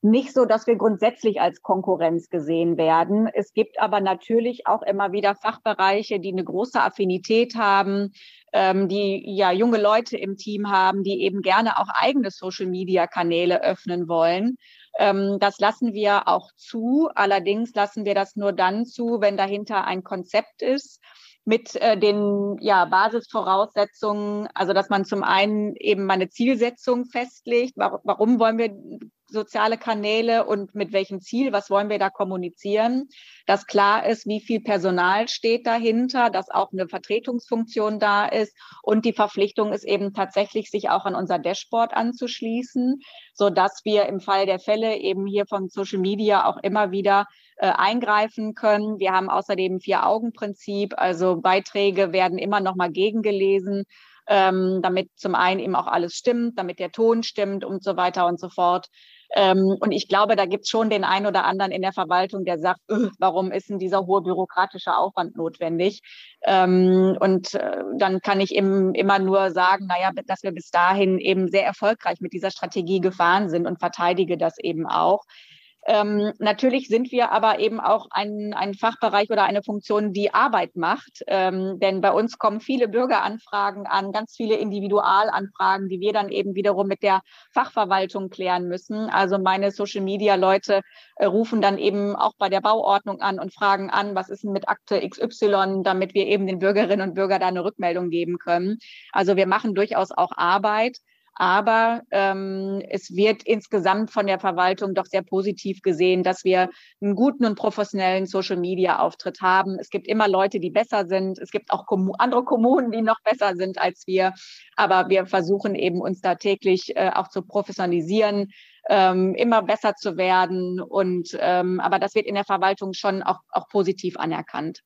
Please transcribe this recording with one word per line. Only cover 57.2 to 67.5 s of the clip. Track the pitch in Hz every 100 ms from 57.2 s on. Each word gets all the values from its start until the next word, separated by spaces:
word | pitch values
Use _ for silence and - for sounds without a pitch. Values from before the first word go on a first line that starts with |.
stimmt | 226 - 202 196
und | - 190
so | 190 180
weiter | 180 180 175
und | 175
so | 175
fort. | - 175 180 - _ - - _
Ähm, | - 196 190 190 196
und | 214
ich | 190 -
glaube, | 196 208 214
da | 185
gibt's | 202 -
schon | 226 220
den | 214
einen | 190 190 202
oder | 196
anderen | - 190 196
in | 190
der | 185
Verwaltung, | 196 175 180 165 208
der | 185 175
sagt, | 165 180 _
„Äh, | 214 226 -
warum | 185 170 190
ist | - -
denn | 202
dieser | 185 196 180
hohe | 196
bürokratische | 175 185 185 - 190 185 - 175
Aufwand | 180 - 175 -
notwendig?“ | 165 165 165 165 185 208 - - - _
Ähm, | - 190 185 185 185 185 190 190
und, | 196 190 185